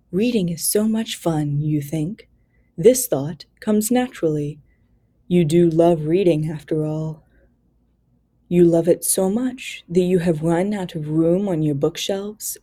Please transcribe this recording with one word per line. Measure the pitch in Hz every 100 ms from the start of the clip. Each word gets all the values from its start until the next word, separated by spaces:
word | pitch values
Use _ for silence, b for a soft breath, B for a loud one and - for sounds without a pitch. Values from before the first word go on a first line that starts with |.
| -
Reading | 175 240 233 170
is | 165
so | - 208 220
much | 220 226 -
fun, | 170 156 147 143
you | 151 151
think. | 143 160 156 220 - _ _ _ _ -
This | 180 254 -
thought | 143 143 175 - -
comes | - 214 214
naturally. | 247 247 - 165 151 147 151 _ _ _ _ _ _ -
You | 175
do | 160 170 170
love | 160 170 165 151
reading, | 175 185 151 156
after | 156 - 156
all. | 151 156 156 156 _ _ _ _ _ _ _ _ _ _ _ _ -
You | 175
love | 170 165 165
it | 165
so | - - 190
much | 214 254 254 - - -
that | 175
you | 180 185
have | 175 151
run | 160 170 202
out | 208 180 165
of | 151
room | 156 165 180 202
on | 165
your | 156 139
bookshelves | 151 - - 196 202 214 - -